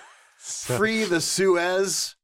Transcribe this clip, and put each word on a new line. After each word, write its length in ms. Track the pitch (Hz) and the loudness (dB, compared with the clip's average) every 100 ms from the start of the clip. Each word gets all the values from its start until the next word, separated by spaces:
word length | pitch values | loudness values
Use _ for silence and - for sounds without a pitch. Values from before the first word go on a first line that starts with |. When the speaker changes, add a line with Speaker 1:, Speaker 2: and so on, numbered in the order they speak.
| - - _ _ | -20 -20 _ _
Speaker 1:
So 320 | - - - 131 | -14 -8 -4 0
Speaker 2:
free 280 | 220 220 | 2 0
the 160 | 202 170 | 0 0
Suez, 960 | - - 190 175 180 185 196 - - - | 0 2 4 4 2 0 0 -2 -6 -10